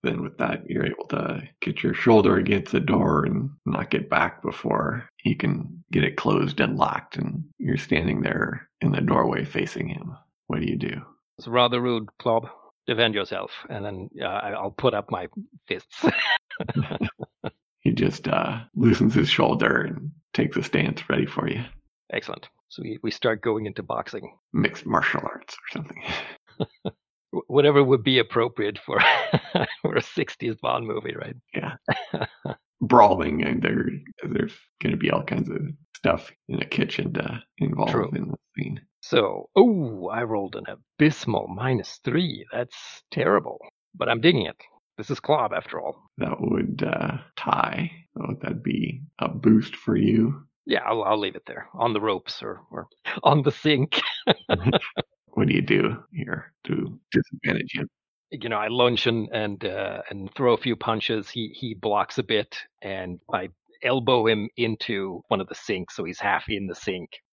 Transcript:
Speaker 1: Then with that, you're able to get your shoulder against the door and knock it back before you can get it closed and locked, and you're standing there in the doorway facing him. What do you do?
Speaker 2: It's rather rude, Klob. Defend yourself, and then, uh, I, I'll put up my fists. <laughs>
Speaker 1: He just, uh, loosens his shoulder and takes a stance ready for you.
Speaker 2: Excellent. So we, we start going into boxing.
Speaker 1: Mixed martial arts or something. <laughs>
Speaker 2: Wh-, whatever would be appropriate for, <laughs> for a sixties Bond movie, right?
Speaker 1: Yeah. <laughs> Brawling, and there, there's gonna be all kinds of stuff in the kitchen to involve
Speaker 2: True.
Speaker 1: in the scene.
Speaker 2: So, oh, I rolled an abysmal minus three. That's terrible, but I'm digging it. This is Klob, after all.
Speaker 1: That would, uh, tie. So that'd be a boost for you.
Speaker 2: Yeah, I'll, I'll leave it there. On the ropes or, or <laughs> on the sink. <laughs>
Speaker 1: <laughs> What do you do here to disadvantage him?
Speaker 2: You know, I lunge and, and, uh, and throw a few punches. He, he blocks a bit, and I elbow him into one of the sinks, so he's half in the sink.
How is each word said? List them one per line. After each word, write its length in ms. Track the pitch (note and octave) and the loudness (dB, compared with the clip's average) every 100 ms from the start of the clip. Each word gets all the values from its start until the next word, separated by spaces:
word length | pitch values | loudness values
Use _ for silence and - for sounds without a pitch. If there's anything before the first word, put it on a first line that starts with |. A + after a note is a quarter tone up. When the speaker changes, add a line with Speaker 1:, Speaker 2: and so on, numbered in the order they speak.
Speaker 1:
Then 200 | A#1+ A1+ | -2 -4
with 140 | - - | -6 -4
that, 300 | - - - | -2 -2 -4
you're 180 | - - | -2 -2
able 200 | - - | -4 -6
to 340 | - - - - _ | -4 -4 -6 -10 _
get 220 | - - | -6 -2
your 120 | - | -2
shoulder 420 | - B2 A2 G2+ F#2+ | 2 6 8 8 4
against 340 | F#2 G2 - | 4 0 2
the 100 | G#2+ | 0
door 440 | - - D#2+ D2+ | 2 2 4 2
and 260 | D2 - C#3 - | 2 0 -2 -6
knock 300 | - - - | -4 -2 0
it 140 | - - | -2 2
back 320 | D2 E2+ - | 2 2 -2
before 680 | - - - - - A#2+ - - | -8 -6 -2 0 0 -4 -10 -4
you 120 | - - | -2 0
can 460 | - - - - - | 0 -2 -4 -12 -2
get 140 | - | 0
it 120 | - - | 0 0
closed 440 | - - - - | 2 2 2 2
and 160 | - - | 0 2
locked, 400 | - - - - | 2 0 -6 -6
and 280 | - - D#3 _ | -4 -6 -10 _
you're 180 | D3 D3 | -2 -2
standing 420 | - - - - | 0 0 2 0
there 480 | - - - - - _ | 0 0 -2 -4 -14 _
in 120 | - | 0
the 80 | - | 2
doorway 440 | - - - - | 2 4 2 0
facing 440 | - - - - - | -4 -4 -4 -6 -6
him. 260 | - - - _ _ - | -8 -10 -14 _ _ -8
What 140 | - | -4
do 60 | - | -2
you 100 | - | -4
do? 240 | - - - _ _ - | -4 -8 -14 _ _ -18
Speaker 2:
It's 100 | - | -2
rather 320 | A#2+ A#2+ B2 | 2 2 2
rude, 280 | B2 A#2 G#2+ _ | 0 -2 -4 _
Klob. 280 | B2 A2+ A#2+ - - _ - | 2 2 0 -16 -20 _ -4
Defend 280 | A2+ A#2 | 2 2
yourself, 360 | G#2 F#2+ F#2+ G2 - - | 2 -4 -6 -8 -12 -10
and 160 | A2 | -8
then, 240 | G#2 F#2+ - - | -8 -8 -12 -8
uh, 40 | F2+ | -6
I, 240 | G2+ G2+ | -4 -6
I'll 180 | G#2 G2 | -6 -6
put 240 | - C3 | 0 0
up 160 | G#2 - | 0 -4
my 160 | F#2+ F2 - A3 - _ | -6 -6 -12 -16 -20 _
fists. 380 | F#2 - - D#4+ | -8 -8 0 0
<laughs> 40 | - - - _ - - - - - - - - _ - _ _ _ | 2 0 -2 _ -10 -4 -2 -4 -4 -6 -6 -18 _ -12 _ _ _
Speaker 1:
He 120 | - | 0
just, 340 | F3 - - - | 2 0 0 0
uh, 360 | - - A#2 - | 0 0 -6 -8
loosens 400 | G#2 A#2 - - | 4 4 6 4
his 140 | C#3 D3+ | 4 2
shoulder 540 | - - - - - | 2 2 4 2 2
and 280 | - - D3+ - _ | 0 -6 -10 -14 _
takes 220 | - - - | -2 0 -2
a 60 | |
stance 440 | - - - - - | 0 0 0 -4 -2
ready 160 | - - | 0 0
for 220 | - - | -2 -4
you. 140 | A#2 A#2+ - _ _ _ | -4 -8 -14 _ _ _
Speaker 2:
Excellent. 360 | - - - - _ _ | -8 -8 -14 -14 _ _
So 140 | - | -12
we, 160 | A2+ A2 | -10 -6
we 80 | A2 | -6
start 300 | - A#2+ A2 | 0 0 0
going 240 | A#2 A2 G#2+ | 0 -2 -4
into 180 | F#2+ | -8
boxing. 520 | F#2 - - - - _ _ | -6 -6 -6 -12 -14 _ _
Speaker 1:
Mixed 340 | - - - - | 0 0 -2 0
martial 340 | E2 - - | 0 2 -2
arts 320 | - - - | -4 -10 -16
or 240 | - - - | -16 -12 -10
something. 240 | D#3 - - - - - _ - | -10 -12 -10 -8 -10 -18 _ -6
<laughs> 340 | - _ - - _ _ _ | -6 _ -12 -12 _ _ _
Speaker 2:
Wh-, 160 | - - | -10 2
whatever 360 | C3 C#3+ C#3+ | 4 6 6
would 180 | C3+ C3 | 6 4
be 160 | A#2+ C3 | 6 4
appropriate 580 | A#2 A#2 A#2 - G#2 G2 | 4 2 0 0 -4 -4
for, 140 | - G2+ - - - - | -2 2 4 2 0 -2
<laughs> 420 | - - - - | 0 -2 -2 -4
for 120 | - | -2
a 80 | - | -2
sixties 540 | - - C#3 - A#2+ A2+ | -2 -4 -4 -4 -6 -4
Bond 240 | B2 B2 A2+ | -2 -2 -2
movie, 260 | A2 - - | -6 -6 -8
right? 200 | - B2+ _ | -10 -14 _
Speaker 1:
Yeah. 220 | - - A#2+ - - F5+ | -6 -6 -8 -4 -4 -4
<laughs> 420 | - - - C#3+ - _ _ | -6 -6 -8 -10 -10 _ _
Brawling, 640 | A2 B2 G2+ F#2 D#2 D2+ | 6 8 10 6 2 0
and 180 | D2 - | 0 0
there, 240 | - - - - - - - | 0 0 -2 -4 -14 -12 -6
there's 260 | - - - _ _ | -2 -4 -8 _ _
gonna 140 | - - | -4 0
be 160 | - | 0
all 100 | - | 0
kinds 260 | - - - | -2 -4 -4
of 100 | - D3+ - _ - | -4 -6 -10 _ -4
stuff 360 | - - - _ - | -2 -2 -4 _ -8
in 100 | - | -6
the 60 | |
kitchen 480 | - - - - - | -2 -2 -2 -2 -4
to 260 | - - - - - | -4 -4 -8 -12 -4
involve 320 | - - - | -2 0 0
Speaker 2:
True. 200 | A#2 F#2+ - | 0 0 -4
Speaker 1:
in 120 | - | -6
the 60 | - _ - | -10 _ -8
scene. 220 | - G#2 _ _ | -8 -8 _ _
Speaker 2:
So, 480 | - C3+ G2+ G1+ - | 0 2 2 -2 2
oh, 540 | G3 A#3+ G3 C3 G2+ F2+ | 6 8 6 -2 -4 -6
I 120 | G#2+ | -4
rolled 320 | A#2+ G#2+ G2 G2+ | -2 -2 -4 -8
an 80 | G2 | -12
abysmal 800 | G#2 _ - D3+ - - G#2 F#2 | -14 _ 4 4 4 -2 -2 -2
minus 540 | F#2 B2+ A#2+ - - | -4 0 0 -2 -8
three. 400 | - D3 F3+ - - | -2 0 0 -6 -6
That's 500 | A#2+ B2 - - - _ | -6 -6 -10 -18 -20 _
terrible, 460 | D#3 D#3 G3 - - - _ _ | 0 4 4 2 -14 -16 _ _
but 140 | - - | -6 -2
I'm 120 | A#2+ | 4
digging 260 | D#3+ D3+ E2 | 4 4 0
it. 100 | - - _ _ - | -8 -20 _ _ -14
This 120 | G#2+ | -8
is 100 | C3+ | -6
Klob, 320 | - D3+ A2 | 2 2 2
after 240 | - - - | -2 -6 -8
all. 240 | - - _ - | -8 -10 _ -6
Speaker 1:
That 240 | - - | -4 -2
would, 420 | - - - - - | 0 0 0 -2 -2
uh, 320 | G1+ - - - - | 0 -2 -4 -10 -6
tie. 540 | - - - - E3+ - _ - | 0 2 2 -2 -6 -8 _ -10
So 180 | - - | -8 -6
that'd 220 | - - | -6 -4
be 400 | - - - - C#3 - | -2 -2 -2 -6 -14 -4
a 100 | - | -4
boost 480 | - A2+ A2 - - | 2 6 6 4 -6
for 180 | - | 0
you. 480 | G#2 G#2 A2 A2+ C#3 - _ | 2 4 4 2 0 -12 _
Speaker 2:
Yeah, 160 | - - - | -2 0 0
I'll, 180 | A2 | 0
I'll 160 | G2 G#2+ | 2 2
leave 160 | G2+ - | 0 -6
it 60 | - | -14
there. 220 | - - | -14 -12
On 180 | - A#2+ | 0 0
the 80 | G#2 | 2
ropes 420 | G#2+ F#2+ - - | 0 -2 -4 -10
or, 200 | A2 F#2+ _ | -10 -12 _
or 180 | - - _ | -14 -14 _
<laughs> 180 | - - | -10 2
on 200 | - D3 | 4 6
the 100 | C#3+ | 4
sink. 480 | - D#3 C#3+ C#3+ - - - - | 2 2 4 2 0 -2 -2 2
<laughs> 60 | - - | 2 2
Speaker 1:
<laughs> 80 | E2+ F2+ - - - - _ _ | 2 2 2 0 -8 -8 _ _
What 140 | - G#2 | 0 4
do 60 | |
you 60 | G#2 | 4
do 380 | - G#2 - A2+ - | 4 4 4 -2 -10
here 400 | E3+ - - - _ | -8 -6 -6 -8 _
to 340 | - - - - _ | -4 -4 -4 -10 _
disadvantage 600 | - - C#3+ - - C#3+ | 0 0 -4 -2 -2 -4
him? 160 | - D3 _ _ _ _ | -6 -8 _ _ _ _
Speaker 2:
You 180 | C3 A#2+ | -10 -4
know, 80 | G#2 | -2
I 120 | A2 | -2
lunge 380 | B2 B2 A2+ B2 | 4 4 4 0
and, 220 | A2+ G#2+ | 0 -2
and, 280 | A2+ G#2+ G2 G2+ | -2 -4 -4 -6
uh, 340 | G2 G2 G2 - | -4 -6 -6 -10
and 220 | G2+ F#2+ | -12 -12
throw 200 | - B2 | 0 4
a 20 | A2+ | 4
few 200 | B2+ A2+ | 2 -2
punches. 520 | - A2 - A2 G2+ | 0 -2 -2 -4 -4
He, 200 | B2 G#2+ | -8 -8
he 200 | - B2 | -8 -10
blocks 420 | F#2+ G#2+ G#2 F2+ - | -4 0 0 0 -2
a 60 | |
bit, 340 | A2 G#2+ A2 - - _ | 0 0 0 -10 -16 _
and 400 | G2+ F#2+ F2+ F2+ - | -10 -8 -8 -12 -6
I 200 | F#2+ F#2 _ _ _ | -4 -4 _ _ _
elbow 420 | B2+ C3 A#2+ B2 A2 | 0 2 4 4 4
him 220 | G#2+ G#2 - | 2 -2 -2
into 640 | A#2 G#2+ - G2+ F#2+ F2+ _ | -2 -2 -4 -4 -4 -8 _
one 140 | G2 | -2
of 60 | F#2 | -2
the 60 | |
sinks, 400 | - - F#2+ F2 | -10 -6 -4 -6
so 100 | - | -8
he's 140 | E2+ F#2 | -8 -4
half 260 | G2+ G#2 - | -2 -2 -2
in 200 | G#2 F#2+ | -6 -6
the 60 | |
sink. 360 | E2+ - F#2 D#2+ - _ | -8 -6 -6 -10 -18 _